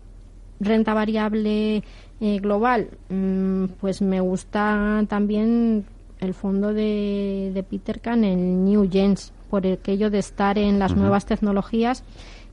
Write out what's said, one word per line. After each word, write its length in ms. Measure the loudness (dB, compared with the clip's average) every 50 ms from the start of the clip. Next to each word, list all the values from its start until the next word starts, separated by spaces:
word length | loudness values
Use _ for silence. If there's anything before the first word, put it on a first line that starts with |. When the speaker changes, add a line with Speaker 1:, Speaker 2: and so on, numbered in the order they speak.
| -20 -20 -20 -20 -20 -20 -20 -20 -20 -18 -10 -6
Speaker 1:
renta 340 | -2 2 2 2 2 2 2
variable, 880 | 0 0 0 0 0 0 0 0 0 0 0 0 0 0 0 0 -2 -4 -6 -14 -20 -20 -20 -10 -4
eh, 180 | -2 0 0 0
global, 480 | 0 0 0 2 2 2 2 0 0 -4 -8 -16 -12 -6
mm, 560 | -4 -2 0 0 0 0 0 0 0 0 -2 -2 -4 -4
pues 220 | -4 -4 -2 0 0
me 180 | 0 0 0
gusta 840 | 0 0 -2 -4 -6 -4 -4 -2 0 0 0 0 0 0 0 0 0 0
también 760 | 0 0 0 0 0 0 0 2 2 2 2 2 0 0 -2 -6 -14 -20 -20 -20 -12 -8
el 140 | -6 -6 -6
fondo 380 | -4 -4 -2 0 0 0 0 0
de, 800 | 0 0 0 -2 -2 -2 -2 -2 -2 -2 -4 -4 -4 -4 -4 -4
de 80 | -6 -6
Peter 380 | -6 -8 -8 -6 -6 -8 -6
Kahn, 240 | -4 -2 0 2 2
el 400 | 2 2 2 2 2 2 2 4
New 240 | 4 4 4 4 4
Gens, 420 | 2 2 4 4 2 0 -2 -10 -20 -20 -10 -4
por 160 | -4 -2 0
aquello 440 | 0 -2 -2 -2 -4 -2 0 0 0
de 80 | 0 0
estar 400 | -2 -2 -2 -2 0 2 2 2
en 200 | 2 2 2 2
las 140 | 2 2 2
Speaker 2:
Ujú. 80 | 4 4
Speaker 1:
nuevas 240 | 4 4 2 2
tecnologías 760 | 0 -2 0 0 0 0 0 -2 -2 0 0 0 0 0 -4 -6 -18 -20 -20 -20 -20 -20 -20 -20 -18